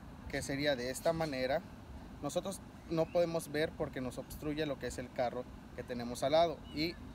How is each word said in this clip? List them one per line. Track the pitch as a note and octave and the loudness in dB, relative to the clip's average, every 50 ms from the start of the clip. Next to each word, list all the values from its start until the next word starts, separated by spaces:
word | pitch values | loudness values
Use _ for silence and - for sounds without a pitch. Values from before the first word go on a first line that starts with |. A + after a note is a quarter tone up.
| - - - - - - | -12 -12 -14 -12 -8 -4
que | - C#3 C3 | -4 -2 0
sería | - C#3+ C3+ D3 D3 C#3+ | 0 0 2 4 4 4
de | A#2+ A#2+ B2+ | 4 2 -2
esta | C3 - - E3 E3 | -2 2 2 2 4
manera, | E3 E3 D#3 C#3 B2+ B2+ B2+ C#3 E3 F#3 - - - - - - - - - - - - | 4 2 0 2 2 2 4 2 2 0 -2 -8 -14 -12 -12 -12 -12 -12 -12 -8 -6 -4
nosotros | C#3+ - F3+ F3 G3 F#3 - - - - - - - | -2 -2 0 -2 -2 -4 -6 -8 -12 -14 -14 -6 0
no | F3 D#3+ D#3+ | 2 2 2
podemos | D#3 - F3+ F3 E3+ E3 E3 D#3+ D3 | 4 6 4 4 6 4 0 -2 0
ver | C#3+ D3 D#3 - - | 2 2 2 2 2
porque | - E3 C#3 - C#3 | -2 -4 -2 -2 -2
nos | B2+ B2 A2+ | -2 -2 -4
obstruye | - B2 - - - - D3+ D3 D3 D#3 | -6 -8 -8 -8 -4 -2 -2 0 0 0
lo | D3+ C3+ B2+ | 0 0 -2
que | B2 | -2
es | B2 A#2+ - | -4 -4 -4
el | B2+ B2 | -8 -4
carro | - - B2+ A#2 A#2+ B2 B2 - - - - - - | 0 0 0 2 0 -2 -4 -6 -10 -14 -14 -10 -10
que | - A#2+ | -8 -6
tenemos | - B2+ A#2+ A#2+ A#2+ B2 - - | -4 -4 -4 -2 -4 -2 0 2
al | C3+ | 6
lado | D3+ D#3+ E3+ E3+ D3 - - - - | 8 8 8 6 4 -2 -6 -6 -2
y | C#3+ D#3 F3 E3 - - - - | 0 0 0 -2 -4 -10 -12 -10